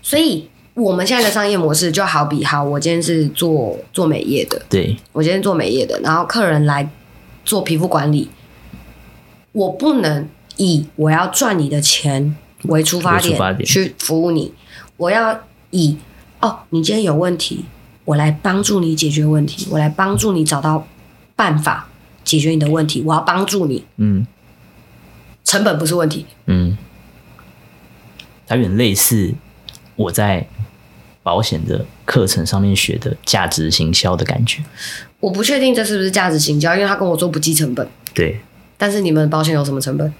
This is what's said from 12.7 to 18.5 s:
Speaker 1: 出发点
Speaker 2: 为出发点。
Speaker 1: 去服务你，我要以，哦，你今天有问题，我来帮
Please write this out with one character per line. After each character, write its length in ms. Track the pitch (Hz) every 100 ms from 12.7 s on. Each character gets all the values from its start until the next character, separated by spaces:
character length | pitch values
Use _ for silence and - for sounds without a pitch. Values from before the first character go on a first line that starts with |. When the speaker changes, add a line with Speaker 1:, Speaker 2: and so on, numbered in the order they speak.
| 160
Speaker 1:
出 180 | 156 180
发 180 | 175 175
点 120 | 175
Speaker 2:
为 60 | 151
出 20 |
发 140 | 95
点。 140 | 95 -
Speaker 1:
去 280 | 190 185 -
服 220 | - 160
务 100 | 175
你， 220 | 165 - - - - - _
我 140 | 175
要 300 | 214 226 220 - - _
以， 260 | 185 156 147 - - - -
哦， 200 | 220 - -
你 120 | 160
今 120 | 160
天 100 | 214
有 100 | 202
问 220 | 151 180 175
题， 260 | - - - - - - -
我 100 | 147
来 140 | 151
帮 320 | 151 202